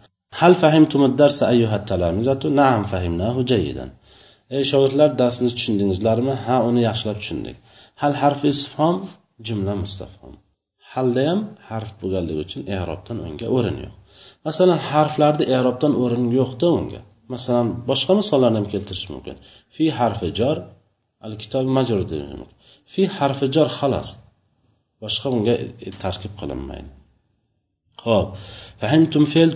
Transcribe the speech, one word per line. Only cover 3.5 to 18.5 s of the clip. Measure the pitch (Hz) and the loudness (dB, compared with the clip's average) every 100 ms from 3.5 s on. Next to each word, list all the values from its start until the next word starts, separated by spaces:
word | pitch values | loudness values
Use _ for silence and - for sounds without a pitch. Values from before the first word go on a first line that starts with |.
| 113 73 65 64 - - - - _ - | 0 0 -6 -12 -16 -20 -20 -20 _ -8
Ey | 135 | -2
shogirdlar, | 127 139 135 139 151 127 | 2 4 4 4 2 4
darsni | 123 - 123 | 2 2 0
tushundingizlarmi? | 120 - 101 101 92 110 110 131 - | 0 0 0 0 0 0 0 0 -4
Ha, | 104 127 | -2 0
uni | 120 120 | 2 2
yaxshilab | 113 110 110 101 | 2 0 -4 -4
tushundik. | - 73 57 - _ - - - | -6 -6 -10 -14 _ -20 -20 -4
Hal | 147 | -2
harfi | 131 139 143 147 | 2 0 2 2
istifhom | 139 - - 160 185 196 - _ - | 2 0 0 0 0 -6 -16 _ -12
jumla | 110 107 98 | -6 -4 -4
mustafhom. | 101 80 92 65 - 62 - _ _ _ _ | -2 0 0 -2 -18 -20 -20 _ _ _ _
Halda | - 127 127 120 | -10 -2 0 2
ham | 147 196 214 - | 0 0 -4 -12
harf | - 110 107 - | -12 -10 -10 -8
bo'lganligi | 95 92 82 78 | -4 -4 -4 -6
uchun | 82 135 - | -8 -10 -8
i'robdan | 98 85 80 - 113 | -6 -6 -8 -10 -10
unga | 82 76 110 | -10 -8 -2
o'rin | 127 104 67 | -2 -2 -4
yo'q. | 65 - _ - - - | -12 -18 _ -20 -20 -12
Masalan, | 156 160 185 160 | -2 2 2 2
harflarda | - 151 147 151 147 147 | 0 0 0 2 2 2
i'robdan | 139 127 127 117 151 | 0 0 0 0 0
o'rin | 98 123 120 120 | 2 0 0 0
yo'qda | 127 131 - 175 | 0 0 0 0
unga. | 123 71 57 - _ - | 0 -2 -10 -18 _ -10
Masalan, | 123 - 120 117 120 | -2 0 2 0 -4
boshqa | 117 135 - | 0 2 2
misollarni | 202 196 139 120 | 2 2 2 2